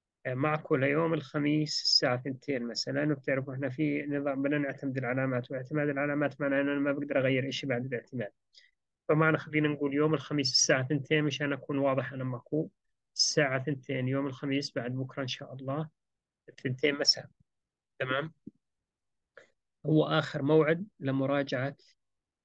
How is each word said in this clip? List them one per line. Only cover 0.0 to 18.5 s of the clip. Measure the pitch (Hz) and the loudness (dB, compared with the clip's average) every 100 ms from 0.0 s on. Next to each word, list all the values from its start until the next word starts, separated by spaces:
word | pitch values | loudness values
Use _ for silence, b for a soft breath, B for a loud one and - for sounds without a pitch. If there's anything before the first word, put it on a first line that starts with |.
| _ _ 135 | _ _ -6
آه، | |
معكم | 127 151 151 - 143 | -2 0 0 0 2
ليوم | 135 147 165 | 2 2 2
الخميس | 156 - 151 147 151 151 - | 0 -4 -2 2 2 0 -2
الساعة | - - 143 123 | 2 2 4 0
ثنتين | 139 131 - 131 | -2 -8 -4 -4
مثلًا. | 120 110 - 135 151 | -4 -4 -4 0 0
وبتعرفوا | 139 - 135 139 | 0 0 -2 -2
إحنا | 131 139 | -4 -4
في | 131 151 147 147 | 0 0 0 -2
نظام | 143 143 135 | -2 -2 0
بدنا | 139 147 | 0 0
نعتمد | 143 135 139 131 | -2 -4 -4 -4
العلامات، | 123 131 131 123 120 | -2 0 0 -2 -4
واعتماد | 135 131 151 147 | -8 -4 -2 0
العلامات | 139 147 147 139 139 | 0 -2 0 -2 0
معناه | 143 139 | 0 2
إنه | 139 | 2
أنا | 143 | 0
ما | 143 | 0
بقدر | 143 143 139 | 0 0 2
أغير | 131 131 131 | 2 2 0
إشي | 120 139 | -4 -2
بعد | 120 | -2
الاعتماد. | 127 120 - 123 104 - _ b b _ _ _ - | -2 -6 -6 -6 -8 -10 _ b b _ _ _ 2
فمعنى | 156 156 156 | 4 6 4
خلينا | - 151 151 | 0 0 2
نقول | 147 143 | 2 0
يوم | 143 151 | 2 2
الخميس | 151 - 147 127 | 2 0 -2 0
الساعة | - - 135 131 | 2 4 4 2
ثنتين | 151 131 156 | 0 2 2
مشان | 147 139 147 | 2 0 -2
أكون | 139 - 143 | -2 -2 0
واضح | 139 131 127 | 2 2 -2
أنا | 135 | -4
معكم. | 131 120 - 151 180 - _ _ _ | -6 -6 -4 -4 -4 -8 _ _ _
الساعة | - - - 143 131 | -2 0 2 2 0
ثنتين | 131 131 - 131 127 | -2 -4 -4 -2 0
يوم | 135 143 | 0 -2
الخميس | 131 143 135 143 | -4 -4 -2 -2
بعد | 135 120 | -6 -4
بكرة | 127 131 - | -4 -6 -6
إن | 127 | -6
شاء | - 139 | -8 -10
الله، | 131 131 143 156 _ _ _ _ _ - | -10 -6 -6 -6 _ _ _ _ _ -20
الثنتين | - 135 127 147 143 | -8 -6 0 2 2
مساء. | 143 - - _ _ _ _ _ _ - | 0 0 -4 _ _ _ _ _ _ -6
تمام؟ | 131 131 160 - - | -2 -2 -4 -8 -20